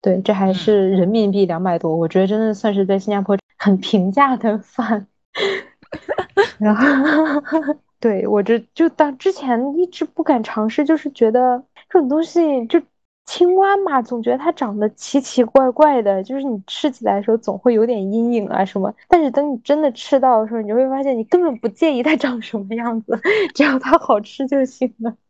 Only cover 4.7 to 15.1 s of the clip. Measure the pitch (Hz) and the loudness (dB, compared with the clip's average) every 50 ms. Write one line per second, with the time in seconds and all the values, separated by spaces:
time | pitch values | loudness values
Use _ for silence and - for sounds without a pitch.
4.7 | _ - 233 214 226 208 196 _ _ _ _ _ _ - - 392 392 - - - | _ -6 -4 -2 -4 -4 -4 _ _ _ _ _ _ -4 -4 -4 -4 -4 -8 -14
5.7 | _ _ _ _ - - - - - - 359 - _ - 427 - - _ 208 214 | _ _ _ _ -16 -16 -8 -6 -6 -6 -6 -4 _ 0 0 0 0 _ 2 2
6.7 | 214 208 254 285 285 269 269 311 302 302 311 311 285 294 285 - 277 320 294 269 | 4 4 4 4 4 2 2 2 2 2 2 2 0 -4 -4 -2 -2 -2 -2 -2
7.7 | 302 - _ _ _ _ - 233 208 190 196 196 208 208 196 202 226 233 233 _ | -6 -6 _ _ _ _ -2 -2 0 0 0 0 0 0 2 2 0 -2 -2 _
8.7 | _ - 330 330 - - 311 294 269 262 - 381 381 - 294 262 240 226 247 285 | _ 0 0 0 2 2 0 0 0 -2 -2 -2 -2 -2 -2 -2 -2 0 -2 -2
9.7 | 285 330 359 349 - - 320 - _ - 320 - 285 233 220 - - 226 214 220 | 0 -2 -2 -2 -2 -8 -8 -8 _ -6 -2 0 0 0 -2 -4 -4 -4 -4 -2
10.7 | 220 - 302 285 320 302 - 285 277 - 233 220 220 247 254 254 247 247 277 _ | 0 -2 0 2 0 0 0 -8 0 2 2 2 4 2 2 2 0 -2 -6 _
11.7 | _ - - _ - 370 294 247 277 311 330 330 - 339 330 311 277 254 233 226 | _ -20 -20 _ 0 0 2 2 0 -2 -2 -2 0 0 0 2 0 -2 -2 0
12.7 | - 240 - _ _ _ _ _ _ _ _ - - - 349 359 370 381 392 392 | 0 0 0 _ _ _ _ _ _ _ _ -16 -2 0 2 2 4 4 4 4
13.7 | 403 403 392 359 285 254 226 - 247 233 226 240 240 262 294 330 339 - 269 220 | 2 0 0 0 0 0 -2 -2 -8 -4 -2 -2 -2 0 0 -4 -2 -2 -4 -4
14.7 | 202 214 208 214 - _ - - | -2 -2 -2 -4 -4 _ -16 -2